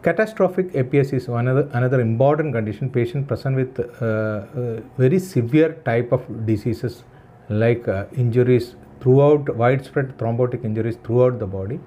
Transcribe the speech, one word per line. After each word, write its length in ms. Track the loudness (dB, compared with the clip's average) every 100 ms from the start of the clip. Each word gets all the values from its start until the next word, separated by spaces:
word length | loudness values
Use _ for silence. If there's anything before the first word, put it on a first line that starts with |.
Catastrophic 720 | 0 0 -2 0 0 0 -2 -2
A 80 |
P 160 | 0 2
S 140 | 2
is 140 | -2 -4
one 200 | -2 0
other, 200 | 0 0
another 260 | 0 0 2
important 540 | 0 2 2 2 0
condition. 380 | -2 -4 -4 -4
Patient 360 | -2 -2 -4 -4
present 280 | -4 -2 -2
with, 240 | -4 -4
uh, 260 | -8 -4 -4
uh, 760 | -2 -2 -6 -8 -8 -6 -8 -10 0
very 180 | 2 2
severe 560 | 0 -2 2 2 2 0
type 280 | -2 -2 0
of 340 | -2 -2 -8 -2
diseases 580 | -2 -2 -4 -6 -8 -20 -20 -20 -20 -6
like, 380 | 0 2 2 -2
uh, 180 | -4 -4
injuries 600 | -2 0 2 4 4 2 -12 -20 -4
throughout, 560 | 4 6 6 4 2 0
widespread 600 | 2 2 -2 -6 -6 -6
thrombotic 440 | -4 0 -2 -2
injuries 360 | -4 -4 -4 -6
throughout 360 | -2 4 4 2
the 80 | -6
body. 320 | -6 -8 -10